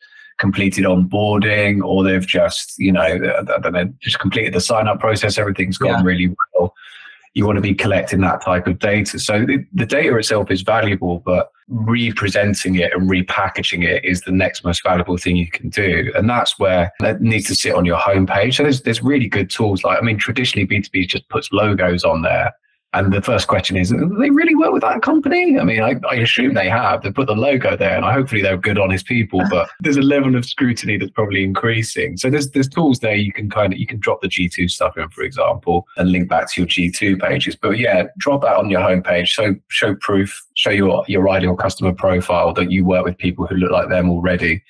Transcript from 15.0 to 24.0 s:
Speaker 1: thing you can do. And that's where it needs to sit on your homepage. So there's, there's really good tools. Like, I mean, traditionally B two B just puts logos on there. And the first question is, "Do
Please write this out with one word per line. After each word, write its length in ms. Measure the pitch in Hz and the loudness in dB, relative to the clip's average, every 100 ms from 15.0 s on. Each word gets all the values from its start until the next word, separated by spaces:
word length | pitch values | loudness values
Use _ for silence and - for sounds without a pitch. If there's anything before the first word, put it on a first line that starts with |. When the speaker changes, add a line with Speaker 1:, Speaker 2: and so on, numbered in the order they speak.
| 87 87 | 0 -4
Speaker 1:
thing 200 | 92 87 | 0 0
you 140 | 85 | 0
can 180 | - 82 | -6 -6
do. 420 | - 98 90 - | -2 0 0 0
And 140 | - 107 | 0 0
that's 300 | 120 107 - | 0 -2 0
where 340 | 98 92 87 - | 2 2 0 -2
it 200 | - 101 | -2 0
needs 260 | 113 110 98 | 0 0 0
to 80 | |
sit 200 | 98 107 | -2 0
on 100 | 90 | 2
your 140 | 90 82 | 2 2
homepage. 560 | 98 98 92 - 123 | 2 2 2 2 2
So 100 | 127 | 2
there's, 180 | 147 131 | 2 2
there's 200 | - 113 | -2 -2
really 260 | 120 143 110 | 0 0 0
good 220 | 101 92 | -2 -2
tools. 320 | - 107 95 | 0 0 0
Like, 160 | - 104 | 0 0
I 60 | |
mean, 140 | 113 107 | 0 0
traditionally 480 | - 117 123 104 98 | -2 -2 -2 -2 0
B 140 | 101 | -2
two 100 | - | -2
B 140 | 95 92 | -2 -2
just 220 | - - | -4 -6
puts 240 | 90 - | -6 -2
logos 520 | 101 104 95 90 87 | 0 2 2 0 2
on 180 | 87 82 | 0 0
there. 300 | 80 - - - _ _ _ - | 0 0 -2 -6 _ _ _ -2
And 160 | 98 | 0
the 80 | 98 | 0
first 280 | 113 110 - | 0 0 0
question 280 | 101 - - | -2 0 -2
is, 140 | 92 | 0
"Do 260 | 123 | 0